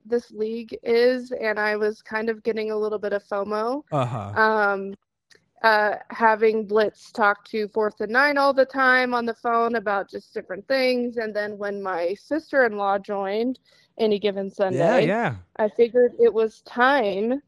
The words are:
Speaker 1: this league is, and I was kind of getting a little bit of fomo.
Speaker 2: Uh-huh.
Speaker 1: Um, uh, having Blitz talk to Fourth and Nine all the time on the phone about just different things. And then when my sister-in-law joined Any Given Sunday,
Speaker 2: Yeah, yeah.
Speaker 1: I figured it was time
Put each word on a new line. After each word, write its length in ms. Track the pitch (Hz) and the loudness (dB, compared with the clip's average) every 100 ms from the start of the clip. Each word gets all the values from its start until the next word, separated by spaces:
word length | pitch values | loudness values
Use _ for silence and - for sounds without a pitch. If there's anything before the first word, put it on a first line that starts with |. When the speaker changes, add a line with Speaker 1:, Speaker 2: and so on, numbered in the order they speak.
| 214 | -4
Speaker 1:
this 260 | 240 - | -4 -4
league 460 | 214 220 226 226 - | -8 -6 -6 -10 -10
is, 480 | - 233 247 254 247 | 0 2 4 2 -4
and 260 | 247 220 208 | -6 -4 -2
I 160 | 214 208 | -2 0
was 240 | 214 214 | -2 -4
kind 280 | - 220 226 | -8 -6 -4
of 140 | 220 | -4
getting 280 | 226 220 214 | -4 -4 -4
a 60 | 214 | -4
little 220 | 214 208 | -4 -4
bit 120 | 202 | -4
of 100 | 202 - | -6 -4
fomo. 580 | 202 202 214 226 285 - | -6 -4 -4 -4 -6 -4
Speaker 2:
Uh-huh. 500 | 151 123 120 101 220 | -4 -4 -6 -6 0
Speaker 1:
Um, 520 | 220 220 202 196 196 196 _ _ _ _ _ _ | 2 2 2 0 -6 -12 _ _ _ _ _ _
uh, 340 | 226 220 208 - - | 2 4 2 -2 -8
having 540 | - 226 214 220 220 202 | 0 2 4 4 2 0
Blitz 460 | 214 208 - - | 2 2 -2 -10
talk 320 | - 208 202 - | 0 2 2 -4
to 220 | 220 202 | -6 -4
Fourth 300 | 220 214 - | -2 -2 -2
and 120 | 208 | -2
Nine 260 | 240 285 285 | 2 2 4
all 160 | 277 | 2
the 120 | 269 262 | 2 0
time 480 | 269 254 254 247 | 2 4 4 2
on 120 | 247 233 | 0 -2
the 80 | |
phone 420 | 226 240 233 233 226 | -4 -2 0 0 0
about 340 | 202 202 - | -2 -2 -4
just 240 | 202 - | -10 -12
different 320 | 220 - 185 - | -14 -12 -12 -4
things. 500 | 269 254 247 240 233 | 0 0 0 -2 -6
And 160 | 220 208 | -6 -6
then 220 | 208 202 | -6 -6
when 240 | 208 202 | -8 -6
my 300 | 196 175 175 | -6 -4 -4
sister-in-law 840 | 202 - 302 - 285 240 208 196 202 | -6 -6 -6 -2 2 2 0 -2 -2
joined 600 | 196 202 196 214 247 254 _ _ _ - | -4 -6 -4 -4 -4 -6 _ _ _ -2
Any 200 | 220 208 | 0 0
Given 300 | 202 196 196 | 0 -4 -6
Sunday, 280 | 196 190 185 | -2 -2 2
Speaker 2:
Yeah, 220 | 170 - | 2 4
yeah. 360 | - 220 202 101 - - | 2 0 -2 -6 -10 -4
Speaker 1:
I 100 | 214 | -2
figured 440 | - 233 247 247 - | 2 2 4 2 4
it 160 | 233 | 2
was 280 | 208 226 - | 2 -2 -4
time 800 | - 240 254 285 208 196 226 269 | -10 0 2 4 0 -2 -2 -4